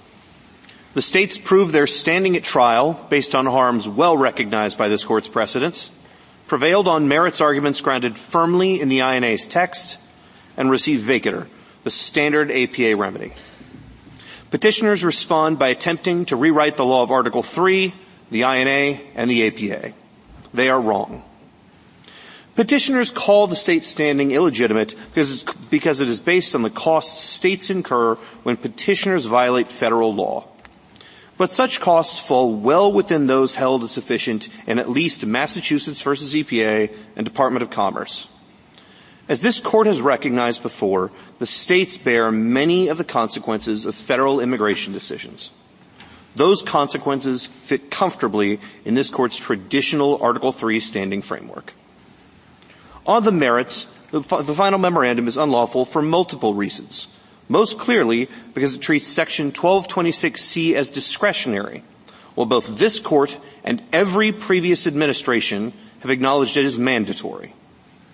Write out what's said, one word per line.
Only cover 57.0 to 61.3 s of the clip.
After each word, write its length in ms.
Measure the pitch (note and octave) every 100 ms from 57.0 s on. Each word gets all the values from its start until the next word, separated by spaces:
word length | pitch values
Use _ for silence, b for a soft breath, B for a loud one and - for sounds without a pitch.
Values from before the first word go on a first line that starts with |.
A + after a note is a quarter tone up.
| - b b b b
Most 300 | D3 A3 -
clearly 520 | - A#3 A#2 A#2 B2+ B B C3
because 180 | C3+
it 80 | B2+
treats 260 | - D3 -
Section 440 | - D#3+ - C#3+
twelve 360 | - F3+ G3 F3+
twenty-six 540 | F#3+ E3+ - E3 -
C 340 | - E3+ E3 C#3+
as 140 | C3+
discretionary, 920 | C3+ - - G#3